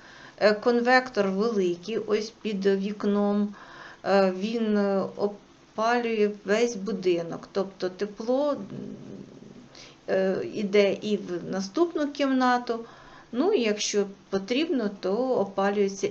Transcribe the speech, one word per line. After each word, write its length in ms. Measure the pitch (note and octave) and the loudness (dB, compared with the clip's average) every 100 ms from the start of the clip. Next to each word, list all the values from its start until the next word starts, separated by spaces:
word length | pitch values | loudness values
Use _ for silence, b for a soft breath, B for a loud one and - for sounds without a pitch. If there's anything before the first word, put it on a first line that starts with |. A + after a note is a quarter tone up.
| B B B - | B B B 2
Е, 140 | G#3 | 4
конвектор 760 | G#3 B3 A#3+ A#3+ B3+ B3+ G#3 G3 | 4 4 4 6 4 4 0 0
великий, 720 | F#3+ A#3 G#3 F3+ F3 - A3 | 2 0 2 0 -2 -4 -6
ось 320 | - G#3+ G#3+ | 0 -2 -2
під 360 | - G#3+ G3+ G3 | -8 -6 0 2
вікном. 880 | G3 F#3+ G3+ G3+ G3+ G3+ G#3 G#3 G3+ B B B B | 2 0 -2 0 2 2 2 0 -4 B B B B
Е, 280 | - G3 F#3+ F#3 | 2 4 4 2
він, 380 | G#3 A#3 A3 G#3 | -4 -2 0 2
е, 280 | G3+ G3 F#3+ - | 2 0 -2 -2
опалює 1120 | G3+ G#3 - - - - A3 A#3+ A#3 A3 G#3 G#3 | -2 -2 -14 -20 -12 -2 2 2 2 2 2 0
весь 320 | F#3+ A3 A#3+ G#3+ | 0 2 2 -2
будинок, 720 | G3 F#3+ F#3 E3+ E3+ B2 - | -6 -2 0 0 -2 -10 -6
тобто 360 | G3 F#3+ - F#3 | -4 -4 -4 -6
тепло, 680 | F#3 G#3 G#3 A3+ B3+ D4 A#3 G3 - G3+ G3+ - G3 - - - - - B B B - | -4 -8 -6 -2 0 0 -2 -6 -12 -12 -14 -14 -16 -16 -20 -20 -20 -20 B B B -2
е, 380 | F#3+ F#3+ F#3 - | 0 2 0 -4
іде 380 | - G3+ G#3 G3 | -4 2 4 4
і 240 | - G#3+ G3 | 2 -2 -2
в 340 | F#3+ F3 E3+ | -2 -8 -6
наступну 580 | F#3+ F#3+ D#4 E4+ E4 C#4+ | -6 -4 0 0 2 -4
кімнату. 760 | C#4+ C#4 C4 B3+ B3 B3 A3+ A3+ B B B B | -2 0 2 2 2 0 -6 -8 B B B B
Ну, 200 | A3+ F4+ | 0 2
і 80 | G4 | 2
якщо 460 | A3 G#3 - G#3 G3 - - | 2 0 0 0 -2 -6 -6
потрібно, 600 | G3 G3 B3 E4 C4+ G#3 G3 | -6 -2 -2 0 0 -2 -4
то 140 | F#3 G#3 C4 A3+ | -2 0 0 0
опалюється 680 | G3 G3 G3 G#3 G3 G3 - | 0 0 0 2 0 0 -6